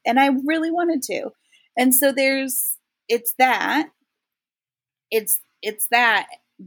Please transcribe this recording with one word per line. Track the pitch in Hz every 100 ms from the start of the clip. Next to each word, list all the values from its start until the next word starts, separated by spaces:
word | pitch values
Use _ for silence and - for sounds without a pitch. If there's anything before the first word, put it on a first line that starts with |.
and | - 247
I | 277 262
really | 277 320 330
wanted | 339 339 311
to. | - 180 214 _ _ _ _ -
And | 254
so | 254 277
there's, | 269 269 269 269 - - - _ _ -
it's | 233 - -
that, | 254 214 - 262 330 _ _ _ _ _ _ _ _ _ _ _ -
it's, | 220 208 - - -
it's | 208 214 -
that, | 233 240 202 - - _ -